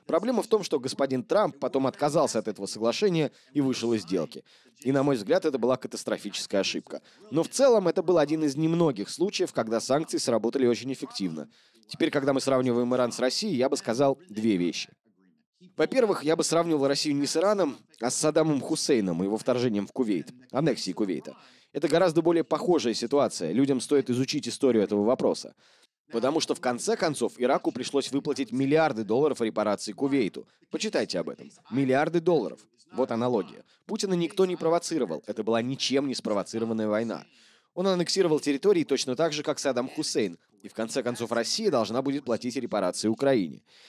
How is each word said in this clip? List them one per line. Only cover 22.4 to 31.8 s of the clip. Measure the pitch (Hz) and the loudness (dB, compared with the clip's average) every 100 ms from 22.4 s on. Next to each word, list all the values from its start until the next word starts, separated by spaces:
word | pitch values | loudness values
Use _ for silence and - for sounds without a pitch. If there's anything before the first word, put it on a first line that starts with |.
похожая | 156 156 160 165 117 | 0 -2 2 2 2
ситуация. | 107 117 143 117 - 82 | -2 0 2 2 0 -2
Людям | 107 139 131 | 0 2 0
стоит | - 147 123 | 2 0 2
изучить | 123 131 151 117 | -2 -2 -4 -6
историю | - 135 113 | 0 2 4
этого | 95 104 | 2 2
вопроса. | 104 131 117 80 - - _ _ _ _ _ | 2 2 0 -2 -8 -20 _ _ _ _ _
Потому | 117 123 160 | -2 0 0
что, | - | -2
в | 131 | -2
конце | 127 120 - 226 | -2 -2 -4 -2
концов, | 170 135 110 - | -2 0 -4 0
Ираку | 123 156 165 | 0 0 -2
пришлось | 131 123 139 135 | -6 -4 -2 -2
выплатить | 139 151 135 123 | -4 -2 -4 -4
миллиарды | 123 135 151 156 110 | -2 2 2 2 0
долларов | 101 117 151 127 | 0 2 2 0
репараций | 113 104 104 101 - | -2 0 0 -2 -4
Кувейту. | 95 139 139 95 - - _ _ | -4 0 0 0 -4 -16 _ _
Почитайте | 160 214 151 110 90 | -6 -2 -2 -2 -4
об | 82 | -6
этом. | - - - - | -10 -16 -20 -6
Миллиарды | 120 | 0